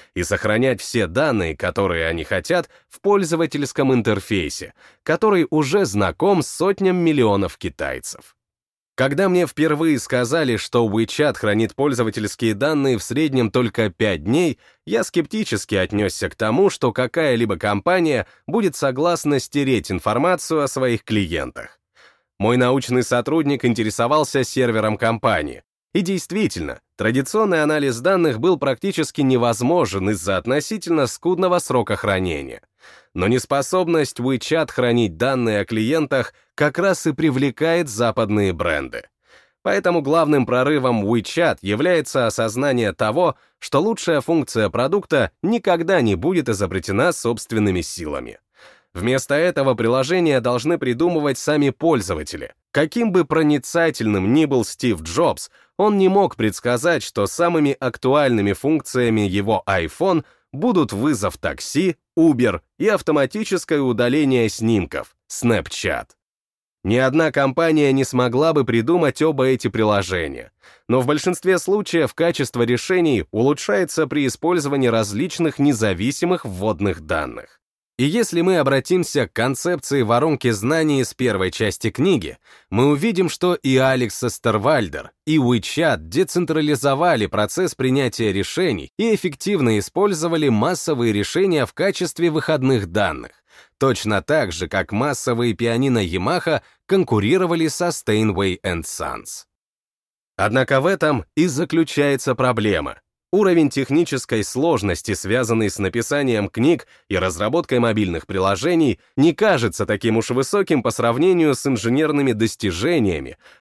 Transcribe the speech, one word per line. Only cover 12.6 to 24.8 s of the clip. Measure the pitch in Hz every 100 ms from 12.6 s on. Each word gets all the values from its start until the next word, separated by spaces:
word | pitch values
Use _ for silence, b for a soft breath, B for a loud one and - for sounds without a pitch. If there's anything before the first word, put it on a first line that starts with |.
| 143 151 135 113
в |
среднем | - 123 160 131 113
только | 127 120 - 107
пять | - 110 85
дней, | 85 143 175 - b b -
я | 226
скептически | 202 175 151 214 208 107 - 101
отнесся | 92 104 98 - 92
к | -
тому, | 107 131 196
что | - 123
какая-либо | 120 127 165 151 120 113 92
компания | 104 101 175 185 165 123 - b b
будет | 208 196 -
согласна | 139 127 170 165 147 139
стереть | - 143 135 117 -
информацию | 92 - 113 170 180 - 160
о | 139
своих | 139 127 113
клиентах. | - 107 90 80 64 58 55 _ _ _ b b b -
Мой | 107 123
научный | 123 135 - 127
сотрудник | 117 123 127 160 143 139 123
интересовался | 113 110 - 120 151 139 139
сервером | 123 131 120 110